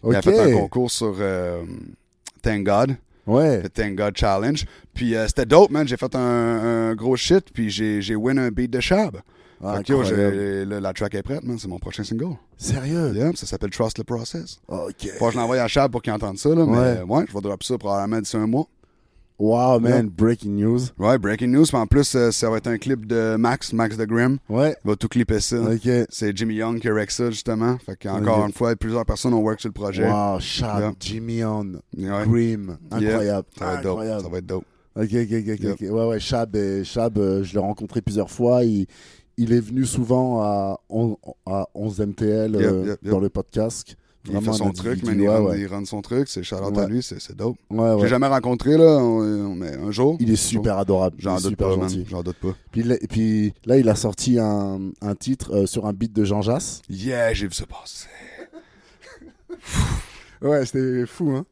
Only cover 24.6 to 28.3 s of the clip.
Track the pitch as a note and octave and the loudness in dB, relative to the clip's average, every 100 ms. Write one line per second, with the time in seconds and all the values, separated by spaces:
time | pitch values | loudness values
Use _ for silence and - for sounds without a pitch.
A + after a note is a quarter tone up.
24.6 | D3 - - G#2 A2+ B2 A#2 G#2+ - A#2+ | 2 0 -2 -2 0 0 2 0 0 0
25.6 | A2 A2+ A#2 B2 A#2 - G#2+ G2 A2+ G#2+ | 0 0 2 0 0 -2 -4 -2 -2 -2
26.6 | A2+ A#2 A2+ G#2+ G#2 - A#2+ G#2+ - A2 | -2 -2 0 0 -2 -2 -2 -2 -4 0
27.6 | A#2 B2+ - F#2+ G#2 G2 G#2 | 0 -2 -6 -10 -6 -2 2